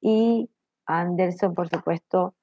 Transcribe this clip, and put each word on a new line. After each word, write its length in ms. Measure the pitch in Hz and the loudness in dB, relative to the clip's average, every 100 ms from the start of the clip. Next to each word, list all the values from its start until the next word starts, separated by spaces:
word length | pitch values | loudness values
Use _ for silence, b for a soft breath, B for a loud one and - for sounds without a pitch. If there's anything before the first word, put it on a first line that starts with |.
Y 480 | - 220 226 233 226 _ _ _ - | 2 4 4 2 -2 _ _ _ -6
Anderson, 680 | 165 175 175 180 180 196 | -2 -2 0 0 0 -2
por 140 | 170 175 | -2 -4
supuesto 680 | 170 - 165 _ 185 185 _ | -4 -2 -4 _ -2 -2 _